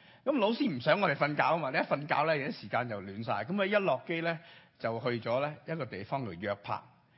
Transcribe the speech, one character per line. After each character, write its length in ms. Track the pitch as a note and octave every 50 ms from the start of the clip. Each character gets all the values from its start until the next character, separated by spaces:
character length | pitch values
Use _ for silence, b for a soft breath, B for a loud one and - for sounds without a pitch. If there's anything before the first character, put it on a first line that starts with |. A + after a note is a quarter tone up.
| B B B B B
咁 120 | B3+ D#4
老 120 | C4 G3 G#3
師 200 | A#3+ - D4 A#3
唔 100 | D3 B2
想 220 | A#2 D#3 D#3 G3+
我 80 | G3+ E3
哋 60 | C#3+
瞓 200 | - D3 D3 D3
覺 60 | D3
啊 160 | C3 C3 D#3
嘛， 140 | E3+ D3+ C3
你 60 | C#3
一 20 | E3+
瞓 260 | - - E3 - D3
覺 200 | D3 D3+ - D3+
呢， 100 | D#3+ D#3+
有 100 | D3 C3 D#3
啲 20 |
時 160 | A3 - -
間 200 | G2+ - A#2 B2
就 140 | A#2+ G#2+ G2+
亂 220 | F#2 G2 G2 G#2 A#2
晒。 100 | A#2 A2+ G2+ G#2+
咁 160 | A#2+ F#3 G#3
啊， 40 | G3
一 100 | F#3+ G#3
落 260 | G#3 G3 F3 C3+ B2+ -
機 160 | - E3+ E3
呢， 180 | E3 E3+ E3 D#3+ B B B B B B B
就 220 | - - A2+ A2+ A2+
去 200 | A2+ B2 A#2+ A#2
咗 220 | G#2+ A#2 A#2 C3
呢 140 | C#3+ D3+ D#3 - -
一 80 | - D#3+
個 100 | E3 C3+
地 180 | A2 G#2 F#2 G2+
方 200 | - - C3+ C3
叫 100 | G2+ F2
約 220 | E2+ G2+ G2+ G2+
帕。 280 | - - - G#2+ - - - - _ _ b b